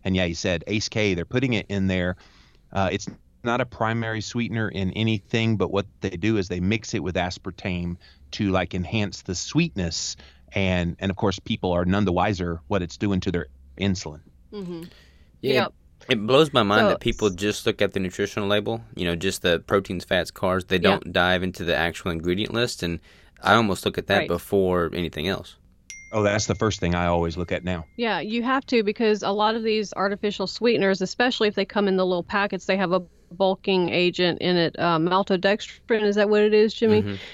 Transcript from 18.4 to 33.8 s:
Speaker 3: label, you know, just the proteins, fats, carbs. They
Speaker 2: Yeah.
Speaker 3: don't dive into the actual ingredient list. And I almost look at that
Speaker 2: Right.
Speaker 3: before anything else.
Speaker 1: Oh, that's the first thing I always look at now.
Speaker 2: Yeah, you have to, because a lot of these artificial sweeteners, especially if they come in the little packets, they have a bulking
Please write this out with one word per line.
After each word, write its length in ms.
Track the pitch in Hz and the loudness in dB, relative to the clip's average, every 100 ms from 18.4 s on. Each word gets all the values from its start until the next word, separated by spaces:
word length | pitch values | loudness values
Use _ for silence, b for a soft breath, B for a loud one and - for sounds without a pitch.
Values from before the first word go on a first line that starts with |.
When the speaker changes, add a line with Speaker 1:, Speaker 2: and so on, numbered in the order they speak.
| 101 | 0
Speaker 3:
label, 340 | 104 110 113 113 - | 0 0 -6 -8 -4
you 100 | 87 | -2
know, 100 | 85 | 0
just 260 | 92 - | -2 0
the 180 | 92 82 | 2 0
proteins, 440 | - 101 98 90 | 2 0 0 -6
fats, 280 | - 90 82 | -2 -2 -2
carbs. 360 | - 95 92 - | -4 -2 -2 0
They 80 | 95 | 2
Speaker 2:
Yeah. 160 | 95 98 | 4 2
Speaker 3:
don't 140 | - | 0
dive 300 | 90 90 92 | 2 4 2
into 200 | 92 - | -2 -4
the 120 | 82 80 | -2 0
actual 360 | 85 - 92 | 0 -2 -6
ingredient 420 | 82 85 92 107 | -4 -2 -2 -2
list. 300 | 113 120 - | -2 -4 -4
And 160 | 87 82 b b b b | -6 -6 b b b b
I 140 | 92 110 | 4 6
almost 280 | 107 90 | 4 0
look 140 | 104 101 | -2 -4
at 100 | - | 0
that 100 | 98 | 0
Speaker 2:
Right. 80 | 151 | 2
Speaker 3:
before 640 | 85 - 101 92 90 82 | -4 0 2 4 2 0
anything 340 | - 82 - 82 | -2 -6 -4 -4
else. 300 | - - - - _ - - - | -4 -8 -20 -20 _ -20 -20 -6
Speaker 1:
Oh, 80 | 110 | 0
that's 220 | 101 104 - | 2 2 0
the 100 | 92 | 0
first 240 | 110 95 | 0 0
thing 140 | 87 87 | 0 2
I 120 | 87 | 2
always 280 | 87 85 87 | 2 0 -4
look 160 | 87 | -6
at 120 | 87 87 | -4 -4
now. 200 | 87 82 - | -6 -8 -6
Speaker 2:
Yeah, 220 | 233 180 | -4 -2
you 220 | 214 233 | -4 -4
have 220 | 240 269 - | 0 -2 0
to, 160 | 247 | 0
because 400 | 208 214 220 208 | 0 0 0 2
a 80 | 196 | 0
lot 240 | 208 214 226 | 0 0 0
of 80 | |
these 280 | 220 214 196 | 0 -2 -2
artificial 520 | - 196 196 208 202 190 | -2 -2 -2 -4 -4 -6
sweeteners, 540 | - 240 220 294 190 | 0 2 4 2 2
especially 460 | 185 - 247 - 214 | -2 0 0 2 0
if 60 | 202 | 0
they 100 | 202 | -2
come 220 | 214 202 | 0 2
in 80 | 190 | 2
the 80 | 185 | 2
little 180 | 180 | 0
packets, 440 | 175 208 202 185 - | -2 -2 -2 -4 -2
they 100 | 196 | 0
have 140 | 180 | 2
a 80 | 185 180 _ _ | 0 -2 _ _
bulking 580 | 175 190 190 - 185 | 0 0 0 0 2